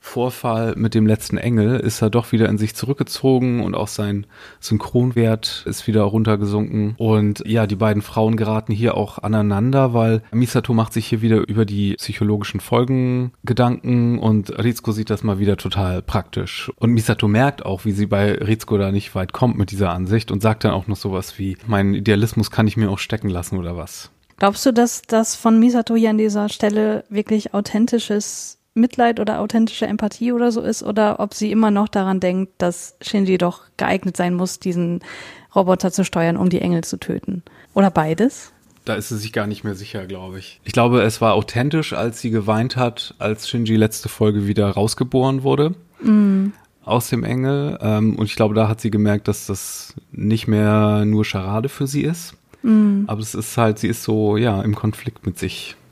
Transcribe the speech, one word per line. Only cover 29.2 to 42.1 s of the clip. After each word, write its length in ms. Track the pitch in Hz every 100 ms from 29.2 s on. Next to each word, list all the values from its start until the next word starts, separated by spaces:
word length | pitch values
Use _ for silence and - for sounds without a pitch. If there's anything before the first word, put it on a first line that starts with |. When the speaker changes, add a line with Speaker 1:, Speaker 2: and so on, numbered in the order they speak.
| 214 214
Speaker 2:
authentische 440 | 208 226 226 - 214
Empathie 460 | 208 208 - 233
oder 180 | 240 240
so 80 | 226
ist 200 | - 226
oder 380 | - 214 214 -
ob 140 | 208
sie 180 | - 214
immer 200 | 208 220
noch 180 | 202 208
daran 320 | 208 190 190
denkt, 320 | 180 185 190 _
dass 360 | 180 175 - _
Shinji 360 | - 208 190 185
doch 260 | 175 175 _ -
geeignet 400 | - 190 190 170
sein 180 | 180
muss, 260 | 180 185 -
diesen 400 | 196 175 170 175 - - - - -
Roboter 380 | - 185 185 190
zu 140 | 175 185
steuern, 320 | - 165 170
um 100 | 185
die 120 | 180
Engel 200 | 180 170 165
zu 120 | 180
töten? 460 | - 180 - 190 - - -
Oder 180 | - 196
beides? 640 | 175 156 160 233 - - _ _ _ -
Speaker 1:
Da 80 | 104
ist 140 | 104
sie 80 | 110
sich 160 | 107
gar 120 | 113 104
nicht 200 | 104 110
mehr 100 | 95
sicher, 300 | 101 110 92
glaube 320 | 95 92 95
ich. 220 | - -
Ich 80 | -
glaube, 300 | - 120 123
es 180 | 107 110
war 140 | 113
authentisch, 580 | 98 110 117 135 160 151
als 300 | - 113